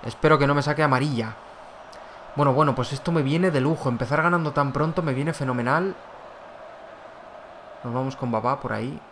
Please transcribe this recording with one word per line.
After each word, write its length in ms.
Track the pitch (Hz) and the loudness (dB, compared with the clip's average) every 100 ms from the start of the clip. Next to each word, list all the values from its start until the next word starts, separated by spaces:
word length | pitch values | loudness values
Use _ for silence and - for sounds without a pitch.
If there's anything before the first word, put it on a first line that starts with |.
Espero 340 | 117 - 156 151 | -8 2 4 6
que 80 | 139 | 6
no 80 | |
me 80 | 143 | 4
saque 220 | 143 147 | 2 2
amarilla. 500 | 151 127 147 123 110 107 - - - - - - - - - - | 4 4 2 0 -2 -6 -16 -20 -20 -18 -18 -18 -18 -18 -10 2
Bueno, 180 | 143 | 4
bueno, 220 | 131 151 127 | 6 4 4
pues 180 | 120 | 0
esto 180 | 135 - | -2 0
me 120 | 170 | 2
viene 260 | 135 160 185 | 2 4 4
de 100 | 147 | 4
lujo. 300 | 131 160 135 | 2 2 0
Empezar 320 | 120 117 147 | 0 0 2
ganando 300 | 160 175 156 | 4 4 2
tan 200 | 139 139 | 2 0
pronto 300 | 139 156 165 | 2 0 2
me 120 | 160 | 0
viene 200 | 127 147 | 0 0
fenomenal. 640 | 160 131 123 120 151 190 180 - - - - - - - - - - - - - - - - - - | -2 0 0 2 2 0 -4 -14 -18 -18 -18 -18 -18 -18 -18 -18 -18 -18 -18 -18 -18 -18 -18 -18 -14
Nos 100 | 123 | -6
vamos 220 | 120 131 131 | -4 -4 -4
con 160 | 123 | -2
Babá 280 | 113 123 139 | 0 0 0
por 140 | 123 | -2
ahí. 280 | 110 117 151 - | -4 -4 -8 -14